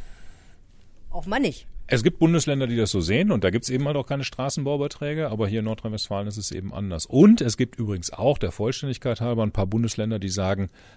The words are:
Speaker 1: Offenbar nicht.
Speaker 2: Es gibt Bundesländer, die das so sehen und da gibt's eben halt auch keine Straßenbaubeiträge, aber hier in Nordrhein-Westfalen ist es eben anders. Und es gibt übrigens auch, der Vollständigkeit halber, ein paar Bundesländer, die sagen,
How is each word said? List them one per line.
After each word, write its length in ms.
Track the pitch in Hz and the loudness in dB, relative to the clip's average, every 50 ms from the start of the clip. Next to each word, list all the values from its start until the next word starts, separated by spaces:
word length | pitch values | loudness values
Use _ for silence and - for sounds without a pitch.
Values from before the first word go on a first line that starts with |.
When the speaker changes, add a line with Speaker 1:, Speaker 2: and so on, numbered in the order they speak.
| - - - - - - - - - - - - - - - - - - - - - - | -14 -14 -14 -16 -16 -18 -18 -18 -20 -20 -20 -20 -20 -20 -20 -20 -20 -20 -20 -16 -10 -6
Speaker 1:
Offenbar 300 | - 175 160 185 214 262 | -6 -6 -4 -2 0 0
nicht. 280 | 277 180 135 - - - - - - - | 0 0 -2 -4 -10 -14 -12 -10 -2 0
Speaker 2:
Es 140 | 127 120 110 | 0 2 4
gibt 160 | 170 - - | 2 4 4
Bundesländer, 480 | 170 160 170 160 - 156 143 139 135 120 | 4 4 4 4 2 2 0 0 0 0
die 80 | 120 | 2
das 160 | 117 110 95 | 2 2 2
so 80 | - 98 | 2 0
sehen 320 | 82 80 104 139 190 214 | 2 2 2 2 4 2
und 140 | 170 107 98 | 2 2 2
da 40 | 92 | 2
gibt's 200 | 90 117 - - | 2 0 0 0
eben 160 | 127 127 143 | -2 0 0
halt 100 | 143 151 | 0 0
auch 100 | 143 123 | -2 -2
keine 200 | - 143 139 127 | -4 -4 -4 -4
Straßenbaubeiträge, 1040 | - - - 127 139 - - 139 139 147 143 143 143 - - 147 147 151 160 160 131 | -6 -6 -4 -4 -4 -4 -4 -2 -2 -2 -2 -2 -4 -6 -6 -6 -4 -4 -4 -4 -4
aber 180 | 110 104 110 98 | -2 0 0 0
hier 120 | 104 113 | 0 0
in 60 | 107 | -2
Nordrhein-Westfalen 600 | 110 110 - - 110 107 104 - - 101 98 101 104 | -2 -4 -4 -6 -6 -6 -6 -6 -4 -4 -4 -4 -4
ist 80 | 104 | -6
es 160 | 107 101 - | -6 -8 -6
eben 220 | - 104 98 98 - | -6 -6 -8 -8 -6
anders. 320 | 85 101 95 87 80 - | -6 -4 -4 -4 -4 -4
Und 340 | - - 135 175 208 233 226 | 2 6 8 10 10 10 8
es 160 | 143 120 - | 4 0 0
gibt 220 | - 127 - - - | 0 -2 -2 -2 -4
übrigens 340 | 117 104 101 90 85 - | -4 -4 -4 -4 -6 -8
auch, 260 | - - 104 135 151 - | -6 0 0 2 2 2
der 140 | - 87 | -2 -4
Vollständigkeit 720 | - - 104 117 127 - - 139 123 - - 131 113 - | -4 -4 -4 -4 -4 -4 -6 -6 -6 -4 -4 -4 -4 -2
halber, 220 | 117 120 120 113 110 | -2 -2 0 0 0
ein 100 | 104 - | 0 0
paar 140 | - 98 92 | 0 0 0
Bundesländer, 520 | 104 113 117 110 - - 107 110 110 104 | 0 0 0 -2 -2 -4 -4 -4 -4 -4
die 80 | 98 95 | -4 -4
sagen, 420 | 90 101 92 92 98 95 98 92 - - - - - | -2 -2 -2 0 0 -2 -4 -6 -8 -14 -20 -20 -20